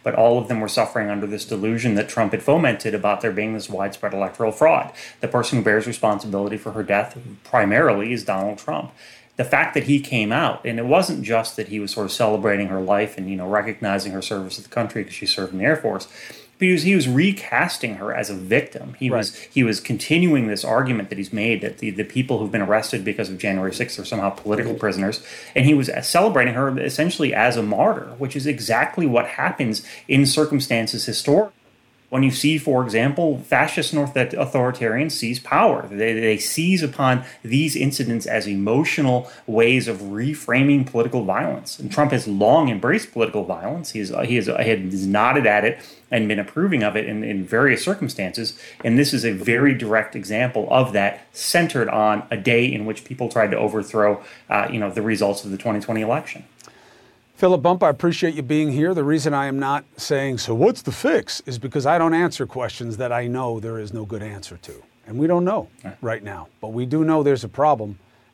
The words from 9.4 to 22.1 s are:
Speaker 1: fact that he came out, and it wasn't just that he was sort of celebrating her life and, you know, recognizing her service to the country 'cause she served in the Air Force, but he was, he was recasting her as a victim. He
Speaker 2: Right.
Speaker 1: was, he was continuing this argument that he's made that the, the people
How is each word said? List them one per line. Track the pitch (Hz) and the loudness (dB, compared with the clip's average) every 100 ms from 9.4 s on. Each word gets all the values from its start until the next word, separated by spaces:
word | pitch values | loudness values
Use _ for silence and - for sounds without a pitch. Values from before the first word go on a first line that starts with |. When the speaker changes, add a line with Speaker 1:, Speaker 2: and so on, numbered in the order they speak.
| 131 | 2
Speaker 1:
fact | 139 156 143 | 2 4 0
that | |
he | 131 143 | 2 0
came | 139 120 107 | 2 -2 0
out, | 127 143 - - | 2 0 -2 -6
and | 117 | -4
it | 123 | 2
wasn't | 170 185 147 | 2 2 -4
just | 110 113 113 - | 0 0 0 -8
that | 98 | -6
he | 107 | -6
was | 101 | -6
sort | - 98 | -6 -4
of | |
celebrating | - 110 107 107 101 98 | 0 2 2 2 0 -2
her | 95 | -2
life | 92 101 104 - | 2 2 2 -4
and, | 95 | -6
you | 95 | -6
know, | 92 | -2
recognizing | 104 107 104 104 98 98 | -2 -2 -4 -2 -2 -2
her | 95 | -6
service | - 101 95 - | -6 -6 -6 -12
to | |
the | - | -8
country | 101 - 113 | -6 -4 -6
'cause | 98 | -8
she | - 98 | -6 -4
served | - 92 | -4 -4
in | 95 | -2
the | 117 | 0
Air | 156 | 2
Force, | 110 95 - - - - - _ | 0 -4 -8 -18 -20 -20 -20 _
but | 185 | 2
he | |
was, | 175 | 2
he | 165 | 4
was | 196 127 | 2 4
recasting | 127 196 196 - 120 175 - 120 98 | 4 2 0 -2 -2 0 -4 -8 -6
her | 104 | -6
as | 123 107 | -6 -6
a | |
victim. | 95 92 123 - - 135 127 | -8 0 0 0 -12 -14 -6
He | 131 | -2
Speaker 2:
Right. | 123 | 0
Speaker 1:
was, | 104 - - | -2 -8 -4
he | 135 | 2
was | 117 104 | 2 2
continuing | - 110 - 165 180 143 113 | -2 -4 2 4 6 4 2
this | 101 - | -2 0
argument | 113 131 117 98 | 0 2 -2 -4
that | 98 | -8
he's | 98 | -6
made | 110 113 104 | -2 0 0
that | 101 - | -4 -6
the, | 107 | -6
the | 95 | -4
people | 107 | -4